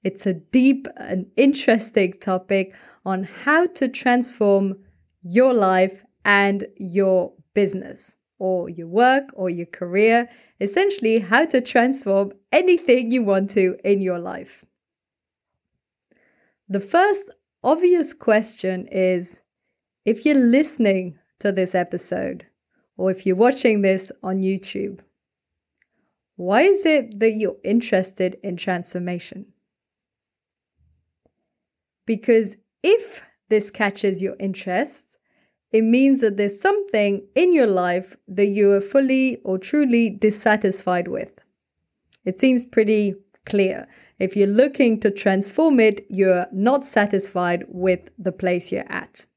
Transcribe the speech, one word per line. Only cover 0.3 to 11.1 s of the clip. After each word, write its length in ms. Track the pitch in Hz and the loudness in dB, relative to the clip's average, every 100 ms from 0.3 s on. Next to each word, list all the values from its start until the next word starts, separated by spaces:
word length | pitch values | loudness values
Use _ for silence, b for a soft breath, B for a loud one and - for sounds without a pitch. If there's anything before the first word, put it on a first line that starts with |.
deep 520 | 170 - 254 262 269 - - | -6 -2 2 2 2 -4 -16
and 260 | - 185 180 - | -8 -6 -6 2
interesting 720 | 277 277 - 226 220 - 185 185 | 2 4 2 0 0 0 0 -4
topic 540 | - 185 185 196 190 b b b 190 | -4 -4 -2 -2 -2 b b b -6
on 160 | 190 | -6
how 460 | 196 - - 311 349 | -6 -8 0 2 0
to 200 | - 262 | -2 -4
transform 880 | - 254 247 247 - 208 196 196 190 b b b _ | -2 0 0 0 -2 2 2 2 -6 b b b _
your 320 | 175 185 262 | -2 2 4
life 500 | 247 190 185 190 190 _ _ - | 4 2 2 2 -2 _ _ 0
and 400 | 202 202 196 - _ | 2 2 0 -6 _
your 560 | 190 180 196 185 175 _ _ | -6 0 2 2 0 _ _
business 600 | - 196 190 - - _ _ _ _ | -2 -2 -2 -12 -18 _ _ _ _
or 300 | 190 185 175 | -4 -4 -6
your 200 | 170 170 | -12 -6
work 420 | 185 247 269 277 | 2 4 2 -2
or 160 | - 185 | -8 -6
your 160 | 175 | -6
career. 640 | 170 - 175 185 214 233 233 b b b | -10 -10 -6 0 2 2 0 b b b
Essentially, 580 | 202 202 403 392 220 | -4 0 -2 0 0